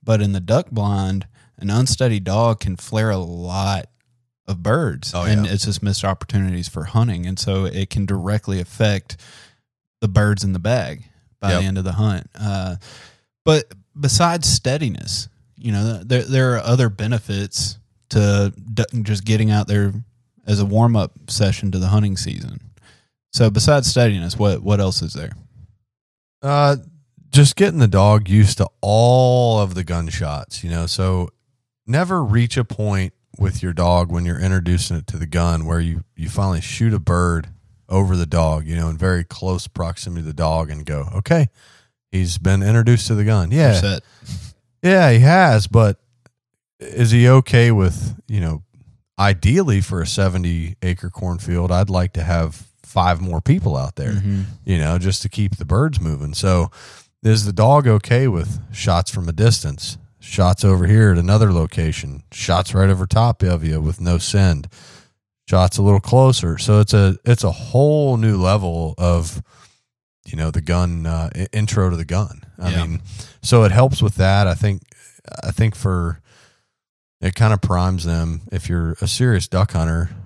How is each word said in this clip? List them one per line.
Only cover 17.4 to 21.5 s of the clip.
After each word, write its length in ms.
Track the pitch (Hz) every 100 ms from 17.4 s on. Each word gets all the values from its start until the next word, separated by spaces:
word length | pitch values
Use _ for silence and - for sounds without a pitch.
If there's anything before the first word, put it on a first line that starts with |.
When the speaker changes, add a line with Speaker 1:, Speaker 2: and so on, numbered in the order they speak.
| 101 - - - _ _ _
Speaker 1:
to 420 | 107 104 101 101 - -
d-, 100 | 107 113 117
just 220 | 104 104
getting 260 | 101 110 110
out 160 | 104 101
there 240 | 104 101 101 117 _ _ _ -
as 120 | 101
a 40 | 98
warm-up 640 | 107 117 113 - - -
session 400 | - 101